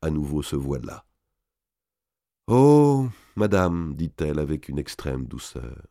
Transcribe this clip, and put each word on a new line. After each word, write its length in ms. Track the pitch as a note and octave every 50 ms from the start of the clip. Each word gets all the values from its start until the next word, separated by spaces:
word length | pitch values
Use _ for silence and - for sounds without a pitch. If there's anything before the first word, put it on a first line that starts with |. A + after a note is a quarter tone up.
à 80 | - D#2+
nouveau 320 | D2+ D2+ D2 C#2+ D2 D2+
se 140 | C#2+ - -
voila. 500 | C#2+ C2+ C2+ C#2 C2 A#1 G1+ - - - _ _ _ _ _ _ _ _ _ _ _ _ _ _ _ _ _ _ _ _ _ _ _ _ _ _ _ _ -
Oh, 600 | A2 B2 C3+ D3 D3 D3 D3 C#3+ C#3+ C3+ C3 B2+ A2+ - _ _ -
madame, 600 | G#2 G#2+ G#2 G2+ F#2+ F#2 F2+ E2+ F2 E2+ D#2+ C#2+
dit-elle 440 | D2 E2 D2+ - - D#2+ D2+ D2 D2+
avec 300 | D2+ C#2+ D#2 C#2+ - -
une 100 | C#2 C#2+
extrême 460 | C#2+ - - - - C#2+ C2 C2 C2
douceur, 600 | A#1 - B1+ - - - - B1 B1 C2 - - -